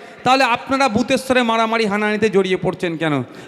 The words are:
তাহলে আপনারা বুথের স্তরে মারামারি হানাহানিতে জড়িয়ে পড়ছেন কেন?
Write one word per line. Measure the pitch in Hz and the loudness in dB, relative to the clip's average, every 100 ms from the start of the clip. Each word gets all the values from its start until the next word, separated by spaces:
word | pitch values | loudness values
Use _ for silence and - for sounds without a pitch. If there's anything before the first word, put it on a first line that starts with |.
| - - | -20 -4
তাহলে | 247 269 | 2 4
আপনারা | 254 240 - 269 277 | 2 0 -2 0 2
বুথের | 208 247 262 | 0 0 0
স্তরে | 262 254 | 0 0
মারামারি | 233 226 220 226 214 | 2 0 0 0 0
হানাহানিতে | 208 214 214 220 | 0 0 0 2
জড়িয়ে | 196 185 180 | 2 0 0
পড়ছেন | 175 175 180 156 | -2 -4 -4 -2
কেন? | 160 139 117 - | -2 -2 -4 -12